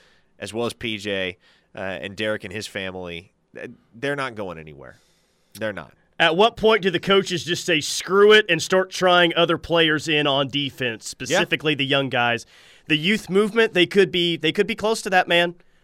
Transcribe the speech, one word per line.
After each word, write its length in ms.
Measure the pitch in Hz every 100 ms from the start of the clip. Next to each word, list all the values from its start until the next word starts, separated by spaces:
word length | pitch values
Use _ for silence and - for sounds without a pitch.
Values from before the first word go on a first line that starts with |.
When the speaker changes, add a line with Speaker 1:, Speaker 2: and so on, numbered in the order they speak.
| _ _ _ -
Speaker 1:
as 160 | 101
well 120 | 107 120
as 60 |
P 240 | - 117 107
J, 420 | 104 98 92 - _ _ _ -
uh, 40 |
and 360 | 95 90 87 95
Derek 280 | 107 107
and 100 | 101
his 140 | 98 101
family. 680 | 104 95 92 90 85 92 _ _ -
Uh, 80 | 101 117 _
they're 220 | 110 139 143
not 200 | 135 107
going 220 | 95 80
anywhere. 380 | 78 71 65 - _ _ _ _ _ -
They're 180 | 110
not. 200 | 95 73 _ _ -
Speaker 2:
At 180 | 165 165
what 180 | 220 226
point 280 | 220 220
do 80 | 185
the 80 | 165
coaches 440 | - 196 196 175
just 220 | 139 175 -
say, 160 | 160
"Screw 500 | 139 - - 190 208
it," 140 | 214 208
and 140 | 165
start 300 | - 190 185
trying 420 | - 185 175 175 160
other 220 | 170 165
players 500 | - 165 160 151 139
in 200 | 151 147
on 200 | 139 143
defense, 580 | 143 139 - 123 110 -
Speaker 1:
Yeah. 40 |
Speaker 2:
specifically 640 | - 120 165 208 165 156 143
the 100 | 135
young 240 | 139 135
guys? 360 | 127 120 117 - - - - -
The 100 | 156
youth 320 | 165 214 -
movement, 440 | 185 214 220 220
they 140 | 185 175
could 240 | 196 190
be, 260 | 180 175 165
they 140 | 160
could 160 | 165 202
be 80 | 226
close 260 | 208 220
to 80 | 208
that, 180 | 185 165
man. 280 | 170 175 175 _ _